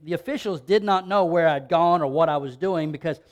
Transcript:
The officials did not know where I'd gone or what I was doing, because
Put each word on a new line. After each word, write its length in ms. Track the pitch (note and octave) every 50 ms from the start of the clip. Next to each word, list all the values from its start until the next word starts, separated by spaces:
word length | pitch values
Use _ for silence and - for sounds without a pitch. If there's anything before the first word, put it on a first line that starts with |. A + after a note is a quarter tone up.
| D3+
The 100 | D#3 E3+
officials 460 | E3 - B3+ D4 B3+ - G#3 F#3 C#3
did 220 | B2 D#3+ G3+ G#3+
not 240 | G3+ G#3 F#3+ F#3 F#3
know 200 | F#3 G3+ G3+ F#3
where 200 | E3 F3 E3+ E3
I'd 220 | D#3+ D3 C#3+ C#3 B2
gone 320 | E3+ E3 E3+ F3 F3 F3
or 60 | D3+
what 220 | C3+ C3+ D#3+ E3 D#3+
I 100 | D3 C#3+
was 180 | C#3 C3 B2
doing, 340 | C3 F#3 F#3+ F#3 E3 D#3 D#3
because 300 | D3 C#3+ - D#3+ C#3+ - _ _